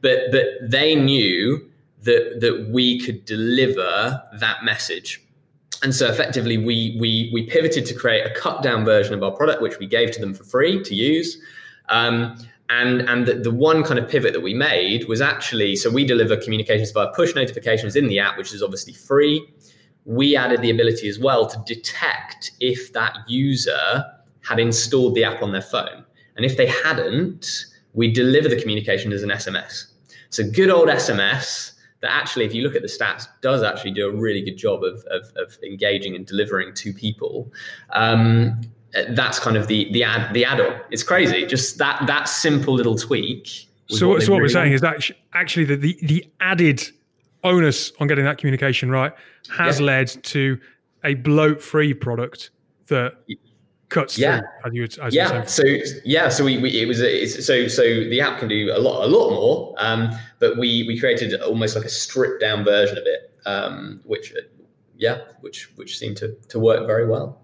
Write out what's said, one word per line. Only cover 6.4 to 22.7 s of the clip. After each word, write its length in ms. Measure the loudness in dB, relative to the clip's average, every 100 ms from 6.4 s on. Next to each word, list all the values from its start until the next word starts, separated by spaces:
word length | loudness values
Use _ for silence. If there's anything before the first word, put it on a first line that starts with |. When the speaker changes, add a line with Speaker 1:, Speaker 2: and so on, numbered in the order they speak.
| 0 0
Speaker 1:
we, 380 | 0 0 -2 -2
we, 280 | 0 0 -2
we 120 | -4 0
pivoted 380 | 0 2 0 -4
to 80 |
create 300 | -2 2 2
a 60 | 0
cut 320 | -4 -6 -2
down 220 | -2 0
version 300 | 4 4 4
of 80 | -2
our 100 | -4
product, 280 | 0 0 2
which 180 | -2 -6
we 80 | -2
gave 260 | 2 2
to 80 | 0
them 120 | -8
for 120 | -8
free 380 | -4 2 2 0
to 120 | -2
use. 420 | -2 2 0 -2 -10 -18 -20 -20 -20 -2
Um, 500 | 2 2 0 -2 -6 -20 _ _
and, 340 | 0 2 2
and 240 | 0 2 2
the, 80 |
the 160 | 0 0
one 320 | 2 4 4
kind 160 | 4 0
of 100 | 0
pivot 240 | 0 2
that 100 | 0
we 120 | -4
made 540 | -2 0 0 0 -2 -2
was 120 | 0
actually, 560 | 0 -2 -4 -2 0 0
so 140 | 0
we 160 | 2 2
deliver 300 | 4 4 0
communications 540 | 0 -4 0 0 0
via 160 | -2 -2
push 220 | 0 0
notifications 600 | 0 -4 -4 0 0 0 0
in 100 | 2
the 120 | 2
app, 200 | 0 -2
which 160 | -10
is 80 | -4
obviously 320 | -6 -6 -12
free. 500 | -16 0 4 4 2 -4 _ -20 _ _ _
We 320 | -6 0 2 4
added 260 | 4 2
the 80 | 2
ability 380 | 4 2 2 -4
as 100 | -2
well 280 | 2 2 2
to 140 | -2 -10
detect 840 | -10 -8 -4 -4 -4 -8 -14 -16 _
if 320 | -4